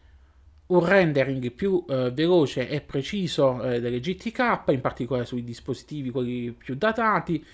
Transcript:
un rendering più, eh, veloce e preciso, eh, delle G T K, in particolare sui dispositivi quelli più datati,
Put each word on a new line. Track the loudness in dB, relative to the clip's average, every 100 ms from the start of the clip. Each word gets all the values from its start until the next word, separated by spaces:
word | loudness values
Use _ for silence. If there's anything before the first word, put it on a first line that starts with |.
| -20 -20 _ _ -20 -14 0
un | 4 6
rendering | 6 6 4 0 0 -4
più, | -4 0 0 0
eh, | -2 0
veloce | 0 4 4 4 0 -4
e | -4
preciso, | -6 -6 -4 -4 -2 2 2 2
eh, | -2 -2
delle | -2 -4
G | -4 -6
T | -6
K, | -2 0 0 0
in | 0
particolare | 0 -4 -4 -4 -4
sui | -6 -8
dispositivi | -10 -8 -8 -8 -8 -6
quelli | -4 -4 -4 -6
più | -10 -10 -2
datati, | 0 0 2 0 0 -4 -6